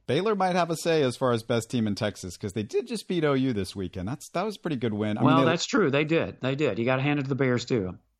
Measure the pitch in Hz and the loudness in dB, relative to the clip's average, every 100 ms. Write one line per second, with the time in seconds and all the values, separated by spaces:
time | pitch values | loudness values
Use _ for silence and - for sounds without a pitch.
0 | - 139 214 202 185 180 170 160 175 160 | -2 0 0 0 0 2 0 0 0 2
1 | 131 120 131 117 - 117 - 123 107 98 | 2 0 0 0 0 -2 0 -2 0 0
2 | 104 - 92 - 104 113 104 403 240 226 | -4 -4 -10 -8 -6 -4 -2 -4 -4 -6
3 | - 180 151 135 131 107 95 101 92 95 | -4 0 2 2 2 0 -4 -6 -8 -6
4 | 92 143 - 170 214 190 180 135 117 104 | -6 -8 -6 -4 -4 -6 -6 -2 -2 0
5 | 107 107 131 165 - 170 - 254 156 143 | -2 2 4 4 4 0 0 2 4 2
6 | 156 160 92 - 127 139 147 98 120 131 | 2 0 0 -2 -2 0 0 2 2 2
7 | 143 147 135 135 131 123 - 123 92 92 | 2 0 0 0 2 0 0 -2 -2 -6
8 | _ | _